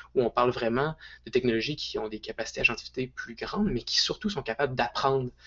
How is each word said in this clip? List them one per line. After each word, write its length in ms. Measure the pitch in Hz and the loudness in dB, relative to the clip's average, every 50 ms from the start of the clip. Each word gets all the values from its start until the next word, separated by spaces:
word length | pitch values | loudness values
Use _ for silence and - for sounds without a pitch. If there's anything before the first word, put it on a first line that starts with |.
| - - _ | -18 0 _
où 60 | 131 120 | 2 2
on 60 | 110 | 4
parle 220 | - 123 123 123 | 4 4 4 4
vraiment 440 | 123 - 120 113 117 127 143 160 156 - - - - - _ | 4 2 0 2 2 2 2 0 0 -4 -12 -18 -20 -18 _
de 60 | 113 | 0
technologies 440 | - 123 127 123 113 113 110 139 151 | 0 2 4 4 2 2 0 -2 -4
qui 220 | - - - - | -6 -6 -6 -4
ont 100 | 110 110 | -4 -4
des 120 | 107 107 107 | -4 -6 -8
capacités 400 | - - 107 - 110 - - 131 | -10 -10 -8 -6 -6 -6 -4 0
d'agentivité 480 | - 117 117 - - - - 131 127 | 2 2 2 0 -6 -8 -6 -6 -6
plus 280 | 127 - - - - 113 | -6 -6 -10 -12 -10 -8
grandes, 360 | - 117 110 131 196 208 185 | -8 -8 -4 -2 0 0 0
mais 100 | 131 113 | 0 -2
qui 180 | - - - - | -4 -2 0 0
surtout 300 | - - - - - 208 | 0 0 -2 -2 -2 -4
sont 140 | 202 143 - | -4 -2 -4
capables 320 | 113 113 - 143 135 131 | -4 -2 0 0 0 2
d'apprendre 540 | 123 120 117 - - - 135 135 135 127 123 - _ - | 0 0 0 0 0 2 2 2 2 0 -2 -6 _ -20